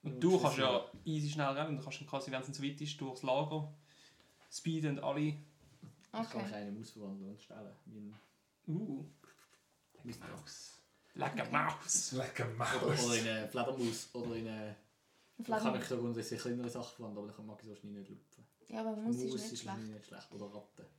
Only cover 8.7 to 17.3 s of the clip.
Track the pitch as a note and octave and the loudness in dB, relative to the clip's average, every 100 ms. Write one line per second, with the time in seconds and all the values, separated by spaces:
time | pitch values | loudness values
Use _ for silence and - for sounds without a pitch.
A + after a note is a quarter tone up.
8.7 | D#3+ A3 C3+ D3+ - - - - - _ | -2 -2 -4 -6 -14 -20 -20 -20 -20 _
9.7 | _ _ - A#2+ A2+ - - - - - | _ _ -14 -10 -8 -8 -10 -12 -12 -14
10.7 | - _ _ _ - C#3 - B2 C#3+ D3+ | -16 _ _ _ -2 -2 0 2 4 4
11.7 | - - - - C3 C3 - A2+ A2+ A#2 | 0 2 2 2 0 0 0 -2 0 2
12.7 | B2+ B2 B2 A#2+ A#2 A2+ A2 G#2+ B2+ A#2+ | 4 4 6 6 4 4 2 0 0 0
13.7 | C3 A#2+ A2 - B2+ A#2 A2+ A2+ A2 G#2+ | 2 2 0 -6 -4 -2 -2 -2 -4 -6
14.7 | G#2 - _ _ _ _ - A#3 A3 G#3+ | -8 -16 _ _ _ _ -10 0 2 2
15.7 | - - B2 A#2+ A#2 A2 A2+ B2+ A#2+ A#2+ | 0 0 0 2 0 -2 -2 0 0 -2
16.7 | B2 A#2 - A2 G#2 G#2 | -4 -8 -8 -8 -6 -8